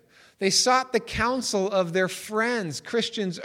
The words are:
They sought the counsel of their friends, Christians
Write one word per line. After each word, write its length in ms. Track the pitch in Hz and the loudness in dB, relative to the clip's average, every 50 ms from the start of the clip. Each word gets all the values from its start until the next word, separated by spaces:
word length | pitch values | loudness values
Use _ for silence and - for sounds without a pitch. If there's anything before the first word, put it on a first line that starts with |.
| _ _ _ - - - _ - | _ _ _ -20 -20 -20 _ -2
They 100 | 196 190 | 0 2
sought 420 | 190 196 - 247 254 254 254 254 | 2 4 4 4 4 4 4 2
the 80 | - 220 | 0 -2
counsel 720 | 226 - - 208 220 240 262 262 226 - - 196 190 202 | -2 -2 -2 0 0 0 0 -2 -2 -2 0 0 0 2
of 220 | 202 190 185 170 165 | 2 0 0 2 2
their 160 | 185 185 170 | 0 0 0
friends, 720 | - - - - 214 220 226 240 247 233 190 160 127 - | -2 -6 -10 -4 -2 0 0 0 0 -2 -4 -4 -6 -8
Christians 580 | - - - 233 220 - - 226 202 185 165 - - | -8 -4 -2 -2 -2 -2 -2 -2 -2 -2 -4 -2 -2